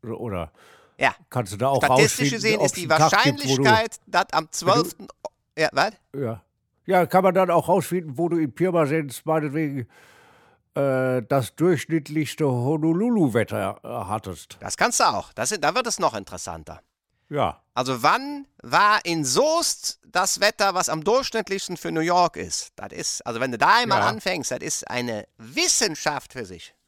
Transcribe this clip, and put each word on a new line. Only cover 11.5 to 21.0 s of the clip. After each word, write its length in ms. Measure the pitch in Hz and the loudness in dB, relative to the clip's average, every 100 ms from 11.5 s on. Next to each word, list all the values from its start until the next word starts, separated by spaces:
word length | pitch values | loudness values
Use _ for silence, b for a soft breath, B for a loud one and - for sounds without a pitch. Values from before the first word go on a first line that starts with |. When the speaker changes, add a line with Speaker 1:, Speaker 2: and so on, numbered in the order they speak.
| - | 0
Speaker 1:
durchschnittlichste 880 | 165 160 - 160 139 151 151 - 147 | 2 2 0 -4 -2 -4 -4 -2 0
Honolulu-Wetter, 1300 | 123 123 156 156 165 226 233 151 110 104 107 104 104 | 0 0 2 2 2 2 4 4 4 0 0 -4 -6
äh, 60 | - 120 92 | -10 -8 -6
hattest? 480 | 107 101 85 - - | -6 -6 -12 -14 -14
Speaker 2:
Das 160 | 101 - | -10 -2
kannst 240 | 233 240 | 0 2
du 40 | |
auch. 280 | 214 107 - | 0 0 -8
Das 160 | - 113 | -6 -6
sind, 120 | 208 | -2
da 100 | 143 | -2
wird 120 | 190 233 | 0 -2
es 120 | - | -2
noch 160 | 165 | -2
interessanter. 680 | 113 98 92 - 85 78 85 _ _ _ _ _ | -2 -10 -12 -10 -12 -14 -18 _ _ _ _ _
Speaker 1:
Ja. 300 | 147 107 - _ | -2 -2 -2 _
Speaker 2:
Also 280 | - 127 127 | -6 -2 2
wann 440 | 127 208 277 294 277 _ | 4 4 0 -10 -12 _
war 420 | - 143 208 214 | 0 4 4 4
in 180 | - 165 | 0 -2
Soest 760 | 139 131 285 330 320 - - - _ | 0 2 2 2 0 -4 -8 -12 _
das 340 | 180 190 - | -2 -2 2
Wetter, 320 | 202 - 196 | 0 2 0
was 140 | 180 180 | 2 -2
am 160 | 160 | -2